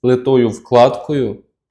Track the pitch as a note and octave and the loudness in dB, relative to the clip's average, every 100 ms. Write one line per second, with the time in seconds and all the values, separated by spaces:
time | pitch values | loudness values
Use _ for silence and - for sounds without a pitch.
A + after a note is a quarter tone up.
0 | B2 B2 C3 C3 A#2 G#2 - B2 B2 - | -2 0 0 0 0 -4 0 4 4 2
1 | - C#3+ A2+ - _ _ _ | -6 -6 -6 -8 _ _ _